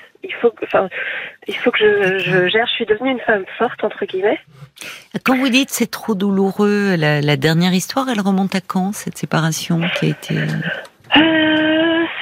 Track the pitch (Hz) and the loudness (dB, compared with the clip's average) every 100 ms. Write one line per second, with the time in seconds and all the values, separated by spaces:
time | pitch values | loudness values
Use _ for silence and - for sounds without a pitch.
0 | - _ - - 233 - - - 190 - | -20 _ -12 -2 0 0 0 0 0 -4
1 | - - - - - - 247 - 214 208 | -8 -8 -10 -12 -10 -4 -2 2 4 4
2 | 190 190 170 185 180 208 233 - 220 214 | 2 0 0 2 2 2 0 -2 0 0
3 | 254 254 - 214 185 - 233 - 208 - | 0 -2 0 -2 -2 -4 -4 -2 -6 -4
4 | 208 185 202 302 - - - - - - | -6 -2 0 -2 -6 -20 -20 -18 -18 -18
5 | - - - 254 269 240 277 - 226 - | -12 -4 0 2 2 2 2 0 -4 -4
6 | - 202 202 196 196 185 208 208 202 175 | -4 -2 0 2 2 2 2 2 2 2
7 | 151 147 147 147 151 160 180 185 - - | 2 2 2 2 2 4 4 2 0 -2
8 | 262 220 196 190 190 190 - 190 185 214 | -2 -2 0 0 0 -2 -4 -2 -2 -4
9 | - - 156 160 160 156 - 170 170 - | -10 -8 -4 0 0 -2 -2 -2 0 -2
10 | 156 151 - 160 156 156 - - - _ | -2 -2 -4 -4 -2 -4 -6 -8 -10 _
11 | - 294 320 320 311 311 311 311 320 330 | 0 2 4 4 2 2 2 2 2 0
12 | 330 - | -2 0